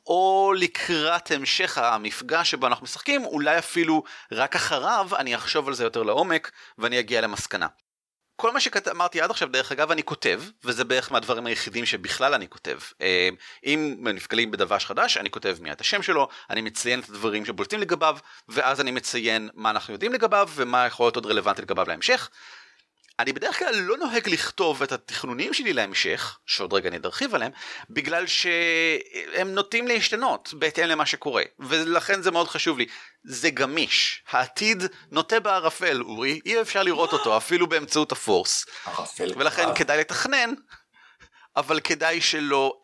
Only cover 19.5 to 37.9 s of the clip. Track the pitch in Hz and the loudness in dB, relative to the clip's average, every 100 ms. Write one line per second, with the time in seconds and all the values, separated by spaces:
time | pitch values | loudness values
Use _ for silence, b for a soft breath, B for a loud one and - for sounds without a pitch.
19.5 | - 110 107 - 101 220 254 220 202 196 | -4 0 0 -4 -6 -4 0 2 2 2
20.5 | 147 120 127 123 - 120 117 107 104 101 | 0 2 4 2 4 2 2 0 0 2
21.5 | 98 - 98 87 82 - 254 - B B | 0 -2 -2 0 0 0 0 -2 B B
22.5 | B B B B _ _ - 120 135 - | B B B B _ _ -4 -2 -2 -4
23.5 | - 359 220 180 277 262 233 214 160 - | -2 0 0 0 -2 0 -2 0 -2 -2
24.5 | - 170 135 139 127 - - 135 123 - | 0 0 0 -2 -4 -6 -8 -6 -4 -2
25.5 | 311 233 135 98 98 92 85 - - - | -2 0 0 0 0 0 0 -4 -10 -4
26.5 | - 98 98 92 85 92 - 269 180 117 | -4 0 -2 -2 -4 -6 -4 -4 -2 -4
27.5 | 143 B B B 113 143 170 180 - 175 | -8 B B B -6 -2 -2 0 0 2
28.5 | 170 170 165 165 156 - - 76 170 190 | 2 2 2 2 0 -4 -10 -6 -2 -2
29.5 | 190 196 233 247 226 - 214 254 120 - | -2 0 0 0 2 2 0 0 -2 -6
30.5 | 156 156 160 165 160 147 170 151 113 - | -2 -2 0 0 2 0 -2 0 0 -2
31.5 | - 135 160 165 170 180 196 180 170 170 | -6 -2 0 2 0 2 0 2 2 0
32.5 | 156 170 135 117 B B B - 123 156 | 0 0 0 -2 B B B -12 0 0
33.5 | 131 135 160 139 - - - - 127 127 | 2 0 0 2 2 2 -2 -2 0 0
34.5 | - 214 220 185 B B 143 - 226 208 | 0 0 2 -2 B B -2 2 2 2
35.5 | 190 160 - 180 131 120 110 135 151 180 | 2 2 2 0 0 -2 -2 -2 -2 0
36.5 | 226 220 196 185 156 165 151 117 110 - | 0 0 2 2 2 2 2 2 2 2
37.5 | 170 170 160 147 | 2 4 2 2